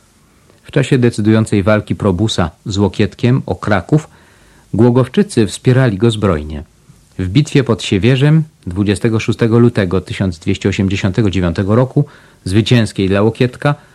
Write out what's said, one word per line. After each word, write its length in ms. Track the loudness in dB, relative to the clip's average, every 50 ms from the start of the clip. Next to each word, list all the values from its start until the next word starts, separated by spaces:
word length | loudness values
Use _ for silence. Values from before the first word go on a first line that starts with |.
| _ _ _ _ _ _ _ _ _ _ _ _ _
W 80 | -4
czasie 260 | -2 -2 0 0 2 2
decydującej 640 | 2 2 0 0 2 2 2 2 2 0 0 0 2
walki 320 | 2 0 0 0 -4 -6
Probusa 560 | -2 0 -2 0 0 -2 -2 -2 -2 -4 -4 -6 _ _
z 120 | -6 -2 0
Łokietkiem 640 | 0 0 0 -2 -4 -4 -2 -2 0 0 0 0 -2
o 100 | -6 -8
Kraków – 520 | -6 -2 -2 -2 -2 0 0 0 0 0 -4 _ -20 _ _ _ _ _ _ _ _ _ _ 0
Głogowczycy 720 | 2 4 4 4 2 0 0 0 -2 -2 0 0 0 0 0
wspierali 500 | -2 -4 _ 0 2 2 2 0 0 0
go 140 | 0 0
zbrojnie. 520 | 0 0 -2 -2 -2 -2 -4 -8 -10 -12 -14 _ _ _ _ _ -20 _ _ _ _ -8
W 80 | -8 -2
bitwie 360 | 0 0 -2 2 0 0 0
pod 200 | 0 -2 -4 -2
Siewierzem 600 | -2 -2 0 2 2 2 2 2 2 2 2 0 -2 _ _ _ -8
dwudziestego 520 | -4 -2 0 0 -2 0 -2 -2 -2 -2
szóstego 400 | -2 -2 -2 0 0 2 4 4
lutego 420 | 4 4 4 0 -2 0 -2 -4
tysiąc 380 | -4 -6 -6 -4 -4 -4 -4 -4
dwieście 300 | -4 -4 -4 -2 -2 -4
osiemdziesiątego 600 | -2 0 -2 -2 -2 -2 -2 -2 0 0 0 0
dziewiątego 460 | 0 0 -2 -2 -2 -2 -2 0 2
roku, 300 | 2 2 0 0 -2 -2 -2 -8 -20 -20 -20 _ _ _
zwycięskiej 640 | -2 0 0 2 4 2 2 2 0 -2 -4 -2 0
dla 120 | 0 2
Łokietka, 540 | 0 0 0 0 -2 -2 -2 -2 -2 -2 -2 -4 -8 _ _